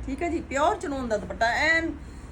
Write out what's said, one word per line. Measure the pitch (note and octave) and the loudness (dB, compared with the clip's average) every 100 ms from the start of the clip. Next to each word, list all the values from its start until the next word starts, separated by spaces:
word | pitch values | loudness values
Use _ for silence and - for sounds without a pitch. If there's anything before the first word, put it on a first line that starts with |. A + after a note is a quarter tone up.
| - | -6
ਠੀਕ | C4+ | -2
ਹੈ | F4 | 0
ਜੀ, | D#4 | -2
ਪਿਓਰ | - C4 D#4 G#4+ | -2 2 2 2
ਚਨੋਨ | F4 C#4 A#3+ | -2 -4 0
ਦਾ | G#3 | -2
ਦੁਪੱਟਾ, | - G3 A#3 | -2 0 2
ਐਨ | A#3 D4+ E4 E4 - - - - | 4 4 4 2 -4 -10 -14 -14